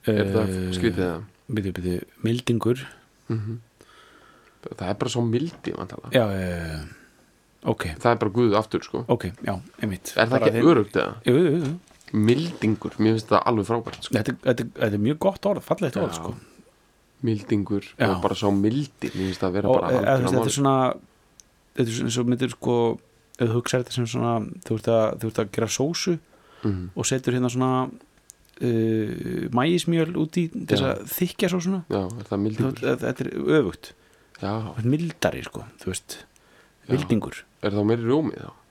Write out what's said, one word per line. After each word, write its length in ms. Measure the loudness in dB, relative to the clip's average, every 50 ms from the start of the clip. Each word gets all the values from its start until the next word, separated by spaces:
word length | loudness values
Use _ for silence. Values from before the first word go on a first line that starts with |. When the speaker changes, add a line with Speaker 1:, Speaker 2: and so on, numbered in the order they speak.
| 2
Speaker 1:
Er 160 | 2 2 2 2 2
það 180 | 2 2 2 2
Speaker 2:
Eh, 220 | -2 -2 -2 -2
Speaker 1:
skrítið, 300 | -2 0 0 0 2 2 0
eða? 200 | -2 -2 -4 -8 -14 _ _ _ -6
Speaker 2:
bíddu, 200 | -4 -2 -2 -2 -4
bíddu, 220 | -4 -2 -2 -2 -4 -6 _ _ _ -2
mildingur. 640 | -2 -2 -2 0 0 -2 0 2 0 0 -2 -4 -16 -18 -20 _ _ _ _ _ -6
Speaker 1:
Mhm. 300 | -4 -4 -4 -6 -10 -10 -12 _ _ _ -20 _ -20 -20 -20 -20 -20 -20 -20 -20 -20 _ _ _ _ _ -16
Það 260 | -16 -12 -8 -6 -6
er 40 | -4
bara 160 | -4 -4 -4
svo 120 | -2 -2
mildi, 500 | 0 0 0 0 -2 -4 -8 -8 -8 -8 -6
væntanlega. 380 | -6 -8 -10 -10 -14 -14 0
Speaker 2:
Já, 160 | 2 2 2 2
já, 100 | 0 -2
já, 280 | -4 -4 -4 -6 -6
já. 180 | -6 -8 -8 -10 -12 -16 -20 -20 _ _ _ _ _ _ _ _ _ _ _ -4
Ok. 200 | -4 -2 -2 -4 -8 -8
Speaker 1:
Það 140 | 0 2 2
er 40 | 2
bara 160 | 4 0 0
Guð 220 | 2 4 4 4 4
aftur, 280 | 2 2 0 -4 -4 -4
sko. 220 | -2 -6 -6 0 0
Speaker 2:
Ok, 140 | 0 0 0 -6 -8 -6 -6
já, 160 | -6 -6 -6 -8 -14 -10 -6
einmitt. 320 | -4 -4 -4 -6 -8 -4 2
Speaker 1:
Er 100 | 2 2
það 40 | 4
Speaker 2:
Bara 160 | 4 4 4
Speaker 1:
ekki 80 | 4 4
Speaker 2:
þeim- 160 | 6 6 8
Speaker 1:
öruggt, 240 | 8 6 4 2 0
eða? 300 | 0 0 0 -4 -2 2
Speaker 2:
Jú, 100 | 4 4
jú, 260 | 6 6 4 4 2 0
jú. 160 | -2 -4 -6 -10 _ -20 _ -16 -4 0
Speaker 1:
Mildingur, 760 | 4 4 6 4 4 2 -4 -4 -2 0 0 0 0 -4 -8 -2 2
mér 180 | 4 4 4
finnst 100 | 2 2
það 160 | 4 4 4 4
alveg 220 | 4 2 2 0
frábært, 380 | 0 -2 -2 -2 -6 -12 -12 -8
sko. 100 | -2 -2
Speaker 2:
Þetta, 180 | 0 0 -2 -6
þetta, 260 | -2 0 0 0 0 -2 -8
þetta 220 | -4 -2 -2 0 0
er 40 | 0
mjög 180 | 0 0 0 2
gott 220 | 0 -2 -2 0 -2
orð, 160 | -2 -2 -2 -2
fallegt 340 | -4 -2 -2 -2 -4 -2
orð, 140 | -2 -2 -2
Speaker 1:
Já. 40 | -4
Speaker 2:
sko. 200 | -6 -8 -8 -10 -12 -14 -20 -20 -20 -20 _ _ _ _ _ _ _ _ _ _ _ -2
Speaker 1:
Mildingur 600 | -2 -2 -2 0 0 0 0 0 0 -2 -4 -4 -6 -4 -2
Speaker 2:
Já. 160 | 0 0 0
Speaker 1:
og 60 | 0
bara 140 | 0 -2 -2
sá 160 | 2 2 2 4
mildi, 560 | 4 4 2 2 0 -4 -6 _ _ -8 -6
mér 180 | -4 -4 -4 -4 -2
finnst 60 | -2
það 100 | -2 -2 0
vera 140 | 0 2 2
Speaker 2:
Og, 120 | 2 2
Speaker 1:
bara 60 | 2
Speaker 2:
eh, 100 | 2 0
Speaker 1:
algjörlega 200 | 2 4 2 2 2
Speaker 2:
þetta 60 | 2
er 120 | 2 2 2
Speaker 1:
málið. 180 | 2 0 0
Speaker 2:
svona, 400 | 0 2 2 2 2 2 0 -2 -4 -12 _ _ _ _ _ _ _ -20 _ _ _ _ _ _
þetta 120 | -2 -2
er 60 | -2 0
svona, 100 | -2 -2
eins 100 | -2 0
og 80 | 0 2
myndir, 220 | 0 0 0 0 -4
sko, 500 | -4 _ -2 0 2 2 2 2 0 -2 _ _ _ _ _ _ _ -2
ef 100 | 0 2
þú 40 | 2 0
hugsar 220 | 0 0 -2 -2 -2
þetta 80 | -2 -2
sem 120 | -4 -2
svona, 280 | -2 -2 -2 0 0 0 -2 -2 -6 -10 -14 -6
þú 120 | -4 -4
ert 100 | -2 0
að, 320 | 2 4 4 4 2 0 -2
þú 60 | -6
ert 120 | -4 -2 -2 -4
að 60 | -2
gera 160 | 0 -2 -2
sósu 520 | -2 0 -2 -2 -2 -2 -2 0 -2 -2 -2 _ _ -20 _ _ _ -20 -4 -2
Speaker 1:
Mhm. 260 | -2 -2 -2 -4 -8 -6
Speaker 2:
og 100 | -4 -2
setur 280 | -2 -2 0 0 0 0
hérna 160 | 0 0 0
svona, 400 | 0 0 0 2 2 0 0 -2 -6 -16 -20 _ _ _ _ _ -20 _ _ _ _ -4
eh, 880 | -2 0 2 2 2 2 2 0 0 -2 -4 -6 -6 -4 -4 -4 -4 -2
maísmjöl 640 | 0 2 2 4 2 2 2 2 2 2 0 0 0
út 220 | -2 -2 0 0
í 120 | -2 -2 -2
til 140 | -4 -8 -2
þess 160 | 0 2 2
Speaker 1:
Já. 120 | 2 0 -2
Speaker 2:
að 80 | -4 -6
þykkja 460 | -10 -2 -2 -2 -2 0 -2 0 0
sósuna. 340 | 0 0 0 -2 -2 -2 -4 _
Speaker 1:
Já, 160 | -2 -2 -2 -2 -6 -8
er 40 | -6
það 160 | -4 -2 0
mildingur? 340 | 0 0 0 0 0 -2 -2 -2
Speaker 2:
Þú, 180 | 0 0 0
þetta 240 | 0 -2 -4 -4 -4
er 80 | -6 -6
öfugt. 600 | -4 -4 0 4 4 4 4 2 -2 -8 -16 -20 -20 _ _ _ _ _ _ _ _ -8
Speaker 1:
Já. 200 | -6 -4 -4 -4
Speaker 2:
Þú 160 | -6 -6 -6
ert 80 | -2 0
mildari, 580 | 2 2 2 0 -4 -6 0 0 0 0 0 -10
sko, 220 | -10 -12 -12 -14 -14 -18 -10
þú 60 | -8
veist. 320 | -6 -6 -6 _ -12 -16 -16 -16 _ _ _ _ _ _ -20 _ _ _ _ _
Speaker 1:
Já. 60 | -2 -2
Speaker 2:
Mildingur. 480 | -2 2 2 0 0 0 -4 -12 -14 -18 _ _ _ -4
Speaker 1:
Er 80 | -2
þá 120 | 0 2 2
meiri 200 | 2 2 2 2
rjómi, 320 | 2 2 2 2 0 -4 -8
þá? 120 | -12 -14 -16 -20 _ _